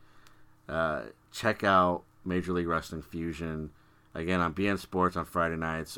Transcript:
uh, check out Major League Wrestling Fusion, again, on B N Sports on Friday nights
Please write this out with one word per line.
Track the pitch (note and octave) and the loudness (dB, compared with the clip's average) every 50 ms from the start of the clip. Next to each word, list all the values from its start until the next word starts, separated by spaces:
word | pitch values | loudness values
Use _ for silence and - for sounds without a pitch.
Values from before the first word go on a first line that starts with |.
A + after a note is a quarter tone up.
| - - - - - - - - - - - _ - - | -20 -20 -20 -20 -20 -20 -20 -20 -20 -20 -20 _ -12 -6
uh, | D2+ E2 E2 D#2 D2+ C2 A1 G#1+ - _ _ _ | -2 0 0 0 0 -2 -6 -10 -16 _ _ _
check | - - - A2 G#2+ - A2 | -12 -2 0 0 0 2 4
out | G2 F#2+ F#2 F2+ F2+ F2 F2 - _ _ - - | 6 8 8 8 6 4 0 -4 _ _ -12 -4
Major | F#2 F2+ F2+ D#2+ F2+ F2+ | -2 0 0 0 0 0
League | F2 E2+ | 0 0
Wrestling | E2+ E2 D#2+ - - E2+ D#2+ | 0 0 -2 -2 -4 -10 -10
Fusion, | D2+ - - E2 E2 E2+ D#2+ E2 E2+ D#2+ D#2 D#2 D#2 D2+ - - _ _ _ _ _ _ - | -10 -10 -8 -6 -6 -6 -6 -6 -6 -6 -6 -6 -8 -10 -12 -18 _ _ _ _ _ _ -8
again, | E2 E2 F2 F#2 F2+ | -6 -2 0 2 2
on | E2+ E2 | 2 0
B | D2+ F#2 G2 | 0 0 0
N | G2+ G2 | 0 0
Sports | F2+ - - - F2+ F2+ F2 F2+ | -2 -4 -4 0 2 2 2 2
on | F2 D#2 | -2 -6
Friday | - - F2 E2+ E2 E2 | -2 0 0 0 0 0
nights | D#2+ D#2+ D#2+ D#2+ D#2+ D#2 - - | -2 -4 -4 -4 -4 -6 -10 -12